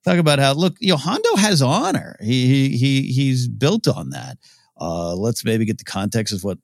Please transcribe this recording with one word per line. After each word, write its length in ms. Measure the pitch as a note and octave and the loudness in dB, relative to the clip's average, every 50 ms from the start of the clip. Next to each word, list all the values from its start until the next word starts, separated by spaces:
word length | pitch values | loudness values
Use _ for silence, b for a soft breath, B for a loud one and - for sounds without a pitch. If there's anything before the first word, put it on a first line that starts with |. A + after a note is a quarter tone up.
| _ | _
talk 140 | F#3 F3+ | 2 2
about 220 | F3 E3 D3+ D3 C#3 | 4 4 4 4 4
how, 140 | C#3 C3+ C#3 | 4 2 2
look, 240 | D3+ F#3 F#3 - _ | 2 0 0 0 _
you 100 | - F#3 F3 | 0 2 2
know, 40 | |
Hondo 380 | C#3 C3 F3+ A3+ G#4 A4 A#4 A4 | 2 0 -2 -2 0 2 2 2
has 260 | B3+ G3+ A3 G3 D3 | 4 2 4 4 4
honor. 540 | C3+ B2 D#3 G#3+ D4+ F#4+ - - - - - - | 4 2 2 0 0 -2 -2 -4 -6 -10 -14 -8
He, 260 | - A2 B2+ B2+ B2+ | -4 -2 0 2 4
he, 300 | B2+ C3+ C3+ C3+ C3+ C#3+ | 4 4 4 2 0 0
he, 240 | A#2+ B2+ C#3 C3+ C3+ C#3 | 0 0 2 2 0 0
he's 440 | - C3 C3 C#3 C3+ C3 B2 B2 | 0 0 0 2 2 0 0 -2
built 400 | A#2+ A2 G#2 C3 D3+ G#3 A#3 - | -2 -2 0 0 2 2 2 0
on 220 | D3 - F#2 E2 - | -2 -2 -2 -8 -10
that. 260 | C#2 C2+ - C2 B1+ _ b b b b b b b - | -10 -12 -12 -14 -16 _ b b b b b b b -10
Uh, 320 | - E2+ E2 F2 E2+ E2+ F2 | -8 -6 -6 -4 -4 -4 -4
let's 300 | F#2 G2+ A#2 A#2 - - | -2 -4 -4 -4 -4 -4
maybe 200 | A2+ A2 A2 A2+ | -2 -2 0 0
get 120 | G#2 A2 | -2 -4
the 60 | - - | -6 -8
context 500 | - - G2+ G2 G#2 - A#2 G#2+ - G#2+ | -8 -6 -6 -4 -2 -2 -4 -4 -4 -6
of 100 | F#2 F2 | -6 -6
what 140 | G2+ F2+ - | -6 -8 -8